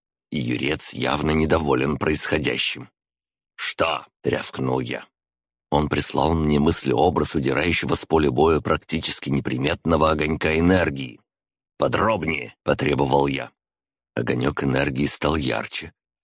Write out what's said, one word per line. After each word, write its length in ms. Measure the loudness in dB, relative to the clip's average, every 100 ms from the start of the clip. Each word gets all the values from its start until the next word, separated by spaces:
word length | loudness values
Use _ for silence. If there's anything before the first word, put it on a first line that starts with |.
| _ _ _
И 80 | -6
Юрец 540 | -4 -2 -2 -2 -4
явно 400 | -4 -2 0 0
недоволен 640 | 2 2 2 2 2 0 0
происходящим. 920 | -2 -2 0 -2 0 -2 -4 -6 -12 _ _ _ _ _ _ -10
«Что?» — 500 | -8 -2 -2 -2 -8 _
рявкнул 560 | -2 -2 -4 -4 -2 -2
я. 240 | -2 -8 -10 _ _ _ _ _ _
Он 180 | 0 0
прислал 460 | 0 0 0 2
мне 240 | 2 2 4
мыслеобраз 760 | 2 2 0 2 2 2 0
удирающего 600 | -2 -2 0 0 -2 0
с 100 | -2
поля 260 | 0 2 2
боя 300 | 4 4 4
практически 720 | 2 -2 -2 -6 -2 -4 -2
неприметного 800 | -2 -2 -2 -2 -2 0 2 4
огонька 480 | 2 0 0 0 2
энергии. 640 | 4 4 2 -2 -10 -14 _ _ _ _ _ -2
«Подробнее», — 760 | 0 2 2 0 -2 -4 -6 -8
потребовал 600 | -2 0 0 0 2 4 2
я. 240 | -2 -8 -14 _ _ _ _ _
Огонёк 500 | -4 -2 0 -2 0
энергии 420 | 0 0 0 0 -2
стал 300 | -2 0 0
ярче. 560 | 0 -4 -6 -10 -12 -16 _ _